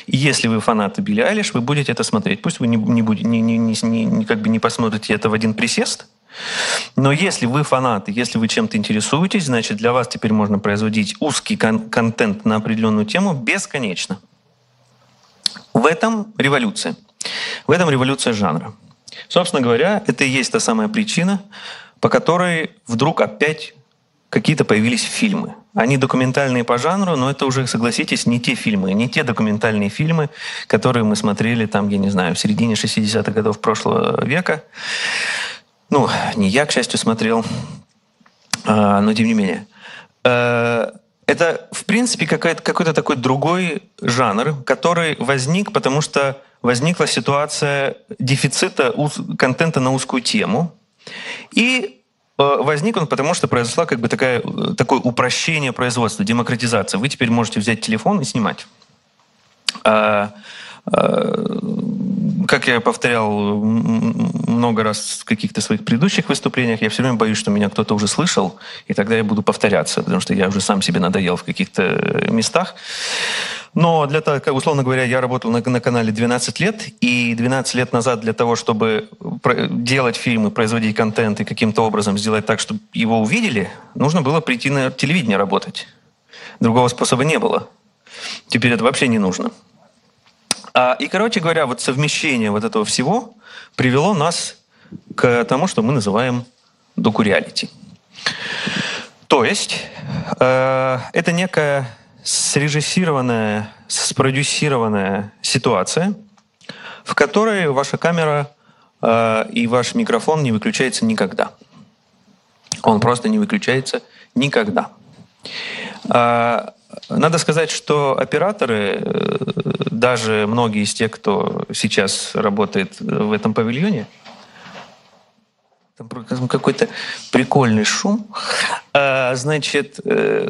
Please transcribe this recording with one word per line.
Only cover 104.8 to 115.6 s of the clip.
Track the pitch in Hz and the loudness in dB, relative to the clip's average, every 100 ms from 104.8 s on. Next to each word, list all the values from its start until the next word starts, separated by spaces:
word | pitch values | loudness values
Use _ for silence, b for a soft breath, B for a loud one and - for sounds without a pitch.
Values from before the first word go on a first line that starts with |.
| 110 104 95 98 101 - | 2 0 0 -2 -4 -8
ситуация, | - 131 131 98 92 160 190 202 - _ _ _ B B B B | -4 0 2 2 0 0 -2 -4 -10 _ _ _ B B B B
в | - - | -4 0
которой | 143 202 220 202 160 | 2 2 2 2 2
ваша | 131 139 - | 0 0 -2
камера, | 165 170 156 147 143 b b b b _ | 0 2 2 0 -2 b b b b _
э, | 117 113 113 110 110 | 2 4 4 2 0
и | 117 117 | -2 2
ваш | 123 120 120 | 2 0 0
микрофон | 110 117 127 156 | 0 0 2 2
не | 135 | 2
выключается | 107 113 - 131 - | 0 0 0 0 0
никогда. | 113 110 95 - - - _ - - _ _ _ _ _ _ _ _ - | 0 0 0 -2 -4 -8 _ -20 -20 _ _ _ _ _ _ _ _ -2
Он | 113 107 | 2 4
просто | 120 120 110 | 2 2 0
не | 107 | 0
выключается | 101 107 110 131 131 123 B B B 123 | 0 0 0 0 -2 -6 B B B -2
никогда. | 139 123 104 240 - - - - - _ B B | 2 2 2 0 -2 -8 -20 -20 -20 _ B B